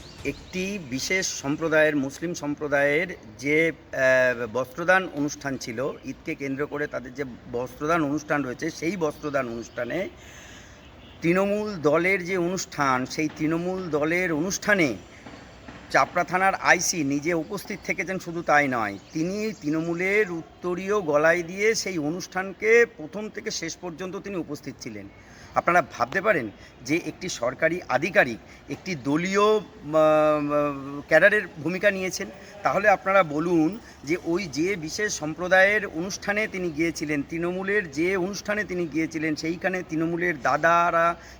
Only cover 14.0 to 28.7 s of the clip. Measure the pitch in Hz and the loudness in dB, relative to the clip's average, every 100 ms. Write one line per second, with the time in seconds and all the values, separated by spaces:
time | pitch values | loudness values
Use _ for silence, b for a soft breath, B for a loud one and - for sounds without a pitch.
14 | 156 175 185 151 180 - - 202 151 95 | 0 0 0 0 -2 -2 0 2 2 0
15 | - B B - - - - - - 151 | -10 B B -18 -20 -20 -20 -18 0 2
16 | 139 175 165 180 190 175 139 170 165 180 | 2 0 0 2 2 2 4 4 2 0
17 | 139 143 147 170 156 202 - 202 - 185 | 0 0 0 -2 -2 -8 -8 -8 -6 -6
18 | 180 190 175 170 165 147 139 127 104 98 | -4 -6 -6 -6 2 4 4 0 -2 -6
19 | - 156 170 202 220 202 147 160 165 170 | -8 -4 -2 -2 -6 -6 -4 -2 -2 -2
20 | 185 208 208 165 - - 180 180 190 208 | 0 2 0 -2 -10 -10 -6 -4 0 0
21 | 165 147 156 175 165 190 214 220 196 180 | 2 4 6 4 0 0 0 2 -2 -2
22 | 147 180 - 185 196 - 214 233 233 - | -2 -4 -6 -6 -6 -2 4 6 4 0
23 | 151 202 214 - 214 - 165 - 180 156 | -12 -10 -10 -10 -8 -6 -6 -8 -10 -10
24 | 185 190 196 190 143 143 - 131 127 104 | -8 -10 -8 -6 -6 -8 -12 -12 -12 -12
25 | 98 - B B B - - 175 131 - | -14 -18 B B B -2 4 4 2 -2
26 | 123 165 202 175 110 - B B 120 165 | -2 0 2 2 -2 -8 B B -2 -2
27 | 156 - 180 - 123 127 160 175 - 127 | -2 -8 -8 -4 -4 0 0 0 0 0
28 | 185 202 147 107 - B B | 2 4 4 0 -10 B B